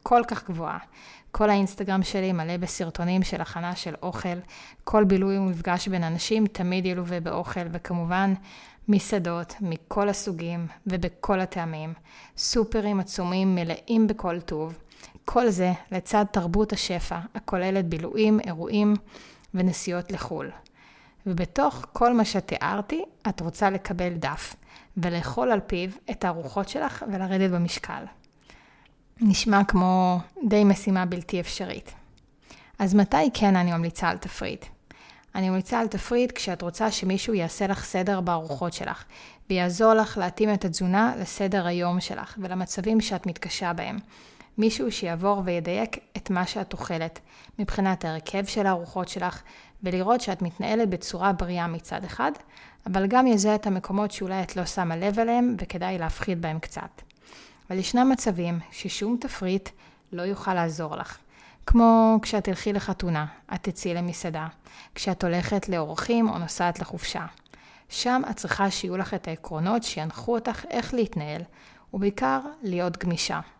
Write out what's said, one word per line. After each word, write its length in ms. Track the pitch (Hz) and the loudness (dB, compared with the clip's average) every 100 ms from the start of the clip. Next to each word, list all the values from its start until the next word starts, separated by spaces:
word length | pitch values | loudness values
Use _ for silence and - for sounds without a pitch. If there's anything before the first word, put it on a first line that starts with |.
כל 200 | - 240 233 | 4 4 4
כך 220 | 214 - | -2 -6
גבוהה. 280 | 165 160 175 - - - - - | -6 -6 -8 -12 -20 -20 -20 -8
כל 200 | - 214 | 2 4
האינסטגרם 520 | 202 196 - 196 190 | 4 2 -2 -2 0
שלי 300 | 185 196 190 | 0 0 0
מלא 240 | 175 160 175 | 0 -2 -4
בסרטונים 680 | 180 - 170 - 175 185 | -4 -4 -4 -2 2 2
של 180 | 185 160 | 2 -2
הכנה 360 | 160 170 175 175 | -6 -6 -6 -6
של 180 | 175 151 | -8 -6
אוכל, 360 | 185 - 185 175 - - - - | -6 -4 -4 -6 -8 -18 -20 -14
כל 200 | - 220 | 0 4
בילוי 340 | 202 190 196 196 | 6 6 4 2
ומפגש 500 | 190 170 170 175 - | 0 0 0 -2 0
בין 160 | 185 | -2
אנשים 420 | 165 165 - 220 208 | 0 -2 0 2 2
תמיד 400 | 208 180 185 185 | 0 -2 0 0
ילווה 340 | 180 175 180 | -2 -4 -4
באוכל, 400 | 170 170 175 185 170 | -4 -4 -4 -6 -6
וכמובן 640 | 170 - 175 170 180 196 190 - - - - - | -8 -4 -4 0 2 2 0 -4 -20 -20 -8 2
מסעדות 680 | 202 - 208 170 170 170 - | 2 4 0 0 -4 -6 -6
מכל 480 | 190 160 - 208 202 | -6 -6 -4 0 2
הסוגים 580 | 196 - 165 170 170 170 - 202 | 0 -4 -6 -6 -6 -8 -8 -4
ובכל 540 | 180 175 - - 190 | -2 -4 -4 -2 0
הטעמים, 540 | 185 180 165 160 156 165 - - - - | 0 -4 -6 -6 -10 -12 -18 -20 -14 -6
סופרים 640 | - 247 220 226 208 202 | -2 0 2 0 0 0
עצומים 540 | 185 - 175 185 190 | -2 -4 -2 2 2
מלאים 520 | 180 170 165 - 226 214 | 2 0 -4 0 4 4
בכל 340 | 214 185 170 | 2 -2 -4
טוב, 380 | 170 156 160 170 - - - - | -4 -6 -6 -10 -18 -20 -20 -14
כל 260 | - 240 240 | -2 2 4
זה 220 | 185 180 180 - | 4 2 0 -2
לצד 320 | 185 - 214 208 | -6 0 2 2
תרבות 420 | 208 170 190 214 | 0 2 2 2
השפע, 460 | 196 - 175 - 170 175 | 0 -2 -2 -4 -6 -8
הכוללת 540 | 202 - 190 185 190 175 | -10 -4 -2 0 0 0
בילויים, 520 | 160 170 - 214 214 | -2 -2 2 4 4
אירועים 540 | - 160 - 208 208 208 - - - - - | 2 -6 -2 2 4 2 -2 -18 -20 -20 -6
ונסיעות 580 | 185 185 160 - 175 175 | 0 2 0 -2 -4 -4
לחו"ל. 380 | 190 - 156 139 - - _ - - - _ 202 | -8 -6 -8 -8 -12 -20 _ -20 -20 -20 _ -4
ובתוך 600 | 175 170 - 180 - - | -2 -2 0 0 0 -8
כל 220 | - 240 | 2 4
מה 100 | 240 | 6
שתיארתי, 800 | 220 196 - - 151 202 202 320 381 - 208 | 4 0 -2 -2 -2 -2 -2 -4 -6 -6 -6
את 120 | - | -4
רוצה 300 | 165 - 202 | -6 0 0
לקבל 440 | 190 - 180 180 | 0 -4 -4 -2
דף, 400 | 170 139 156 - - - - - - | -2 -4 -4 -8 -12 -20 -20 -10 -4
ולאכול 560 | 175 170 160 135 247 | -2 -2 -2 0 2
על 80 | 214 | 2
פיו 300 | 190 180 185 190 - | 0 -2 -4 -8 -10
את 140 | 214 | -4
הארוחות 440 | 190 165 165 202 196 | -2 -2 -4 -4 -4
שלך 360 | 285 285 - - | -4 -4 -6 -6
ולרדת 380 | 196 190 190 190 | -4 0 2 2
במשקל. 540 | 175 175 - - - - - _ _ - - - _ _ _ _ - | 2 0 -2 -8 -10 -12 -18 _ _ -20 -20 -20 _ _ _ _ 2
נשמע 440 | 220 190 226 202 | 6 6 6 4
כמו 540 | 196 190 185 185 180 180 - - 247 | 6 6 6 4 4 2 -2 -4 2
די 160 | 208 | 6
משימה 420 | 202 196 - 185 180 | 6 6 2 0 0
בלתי 340 | 180 - 180 | -4 -4 -4
אפשרית. 520 | 170 - 180 - - - - - _ _ _ - - - | -4 -6 -8 -10 -14 -20 -20 -20 _ _ _ -20 -20 -2
אז 160 | 196 | 4
מתי 360 | 202 196 285 302 | 6 6 6 4
כן 220 | - 208 190 | 4 6 6
אני 160 | 175 | 4
ממליצה 360 | 170 170 170 175 | 2 -2 0 -2
על 100 | 180 | -2
תפריט? 460 | - - 92 - - - _ - - - - | -6 -8 -8 -8 -12 -20 _ -20 -20 -20 -10
אני 160 | 190 185 | -2 0
ממליצה 300 | 185 185 240 | 0 0 0
על 80 | 226 | 0
תפריט 440 | 196 - 240 247 | -2 -2 0 0
כשאת 300 | 247 - 175 | -2 -6 -4
רוצה 280 | 175 - 220 | -6 -2 -2
שמישהו 440 | 196 185 190 - | 0 0 0 0
יעשה 320 | 208 165 - 196 | 0 -2 -2 -2
לך 180 | 196 | -2
סדר 360 | - 185 185 196 | -2 -2 0 0
בארוחות 520 | 175 170 160 139 175 | 0 -2 -2 -4 -4
שלך, 320 | - - - - - - - - | -4 -6 -8 -12 -20 -20 -18 -2
ויעזור 440 | 185 180 175 220 | 0 2 4 6
לך 240 | 220 214 - | 6 4 0
להתאים 360 | 180 - 214 | -4 0 2
את 100 | 202 | 2
התזונה 500 | 190 165 180 190 226 247 | 0 -2 2 4 4 0
לסדר 460 | 185 - 196 196 175 | -6 -2 0 0 0
היום 340 | 175 175 180 | 0 0 0
שלך, 340 | - - - - | -2 -8 -10 -10
ולמצבים 600 | 185 185 180 - 190 226 | -6 -6 -4 -4 2 2
שאת 260 | 220 185 185 | 2 -2 -4
מתקשה 460 | 165 180 - 180 | -6 -8 -4 -2
בהם. 260 | 170 - - - - - - - - | -2 -4 -8 -12 -20 -20 -20 -10 0
מישהו 340 | 220 220 254 | 2 2 -2
שיעבור 500 | - 180 170 196 202 | -2 -4 0 2 2
וידייק 520 | 185 175 170 190 226 - - 190 | 0 -2 -2 -2 -4 -6 -12 -12
את 140 | - | -4
מה 160 | 180 180 | -2 -2
שאת 260 | 208 190 | -4 -6
אוכלת, 480 | - - 170 165 - - - - - | -6 -6 -4 -4 -8 -20 -20 -14 -4
מבחינת 460 | 202 - 190 180 | -2 2 2 2
ההרכב 400 | 165 160 156 196 | -2 -6 -4 -4
של 220 | 196 220 196 | -2 0 2
הארוחות 420 | 180 170 185 180 | 2 -2 -6 -6
שלך, 340 | 185 180 - - - - - | -4 -4 -6 -14 -20 -20 -8
ולראות 380 | 185 180 185 240 | -4 0 2 2
שאת 220 | - 185 | 2 -2
מתנהלת 480 | 175 - 196 220 220 | -4 -2 -2 0 0
בצורה 420 | 180 - 175 190 | -2 -6 -2 0
בריאה 340 | 180 180 175 170 | 0 -2 -2 -4
מצד 380 | 165 - - | -6 -8 -8
אחד, 280 | 190 - 262 294 - - - - - | -8 -4 -2 -4 -12 -20 -20 -14 -4
אבל 200 | 185 196 | 0 4
גם 200 | 247 254 | 4 6
יזהה 280 | 214 208 | 6 4
את 120 | 214 208 | 2 2
המקומות 460 | 185 - 196 208 | -2 0 -2 -2
שאולי 300 | - 185 190 | -4 -6 -4
את 140 | 175 190 | -4 -4
לא 80 | |
שמה 320 | 170 - 175 165 | -4 -2 -2 0
לב 220 | 196 208 | 0 2
אליהם, 380 | 226 240 247 208 | 2 4 2 0
וכדאי 380 | 185 185 185 185 | -4 -4 -4 -2
להפחית 400 | 160 - - 175 | -2 -4 -4 -2
בהם 200 | 170 160 | -2 -4
קצת. 440 | - - - - - _ - - - - - | -6 -10 -12 -16 -20 _ -20 -20 -20 -20 -6
אבל 80 | 185 | -4
ישנם 300 | 190 247 262 | 0 4 6
מצבים 460 | 254 226 175 175 170 - | 4 2 0 0 -2 -6
ששום 460 | - 185 - 208 240 | -10 -8 -4 -2 -2
תפריט 480 | 262 - 185 190 190 - - _ _ | -4 -4 -2 -2 -2 -14 -20 _ _
לא 100 | 175 | -6
יוכל 320 | 180 196 - | -4 -2 0
לעזור 420 | 180 170 156 156 156 | 0 0 -2 -6 -6
לך. 220 | - - - - - - - | -10 -14 -20 -20 -20 -10 4
כמו 520 | 233 233 226 220 220 | 8 10 8 8 6
כשאת 220 | - 214 | 4 -2
תלכי 280 | 190 180 214 | -2 -2 -2
לחתונה, 540 | 202 - 185 180 160 151 - - | -2 -2 -2 -2 -2 -4 -10 -10
את 80 | 180 | -6
תצאי 320 | - - 190 | -6 -4 -4
למסעדה, 520 | 170 175 170 175 156 160 - - - - | -2 -2 -4 -6 -6 -8 -12 -20 -20 -18
כשאת 300 | - - 180 | -6 -4 0
הולכת 440 | 180 175 170 202 196 | 0 0 0 -2 0
לאורחים 600 | 175 151 156 - 233 220 | -2 -2 -4 0 2 2
או 100 | 170 | 0
נוסעת 420 | 165 - 175 170 | -4 -2 -2 -2
לחופשה. 460 | 160 185 - - 165 - _ - - - _ | -6 -8 -6 -6 -8 -14 _ -20 -20 -20 _
שם 340 | - 240 254 - | -4 0 0 0
את 60 | 214 | -6
צריכה 340 | 208 - 196 | -4 0 0
שיהיו 260 | - 185 180 | 0 -4 -4
לך 180 | 190 | -4
את 140 | 196 - | -6 -6
העקרונות 540 | 165 - 156 175 233 | -10 -8 -2 0 0
שינחו 520 | 226 - 160 - - | -2 -4 -6 -6 -2
אותך 300 | 240 226 - 349 | -2 -2 -6 -6
איך 240 | 277 - | -6 -2
להתנהל, 480 | 247 220 170 151 156 170 - - - _ | -2 0 -2 -6 -8 -10 -16 -20 -20 _
ובעיקר 480 | 196 202 202 262 269 277 311 | -2 -2 0 0 0 -2 -8
להיות 420 | 226 175 180 170 | -4 -2 -2 -2
גמישה. 360 | 175 170 - 160 - | -2 -2 -2 -4 -8